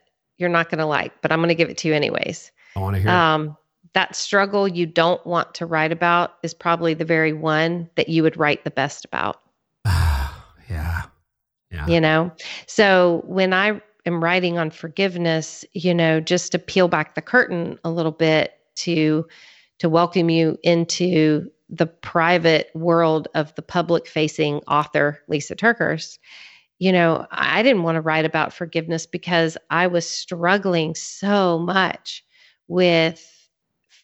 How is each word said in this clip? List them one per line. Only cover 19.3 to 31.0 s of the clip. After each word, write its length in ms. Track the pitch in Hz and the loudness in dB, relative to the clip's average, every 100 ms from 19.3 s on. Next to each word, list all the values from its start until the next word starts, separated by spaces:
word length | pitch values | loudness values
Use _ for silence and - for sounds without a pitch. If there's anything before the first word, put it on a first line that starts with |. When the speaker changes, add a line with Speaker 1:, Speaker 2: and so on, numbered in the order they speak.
| - - _ _ - | -12 -20 _ _ -4
Speaker 1:
to 100 | 170 | 2
welcome 400 | 160 170 180 170 | 2 2 2 2
you 280 | 165 160 - | 4 2 2
into 840 | - 170 170 - 180 165 156 151 170 _ - | 2 2 0 -2 0 2 2 2 -4 _ -12
the 160 | 165 165 | -4 -4
private 840 | - - 170 165 180 165 156 - 160 | -4 -4 0 2 4 4 2 0 -4
world 520 | 170 165 165 156 147 | 0 2 4 2 -2
of 200 | 156 147 - | -4 -4 -8
the 60 | |
public-facing 960 | - 175 165 165 - 160 156 - 151 147 - | -6 -4 0 0 -2 -2 -2 0 -2 -2 0
author, 520 | 147 147 151 147 147 - | 0 0 0 -2 -2 -6
Lisa 280 | 151 - - | -6 -6 -2
TerKeurst, 640 | 226 233 151 160 - - _ - - - _ - | 0 2 -2 -4 -8 -20 _ -20 -20 -20 _ -2
you 120 | 185 | 2
know, 340 | 180 165 160 - | 4 4 2 -4
I 320 | - 135 165 | -4 0 2
didn't 200 | 247 214 | 2 2
wanna 180 | 165 165 | 0 -2
write 240 | 156 156 156 | 0 0 0
about 280 | 160 - | 0 -4
forgiveness 520 | - 170 165 165 165 - | -6 -6 -6 -4 -6 -6
because 520 | 175 170 175 165 160 - | -10 -2 0 0 -2 -4
I 180 | 160 180 | 0 2
was 200 | 175 165 | 0 -4
struggling 880 | - - 170 175 202 190 170 160 | -10 -10 -4 0 0 0 0 -2
so 640 | 160 | -6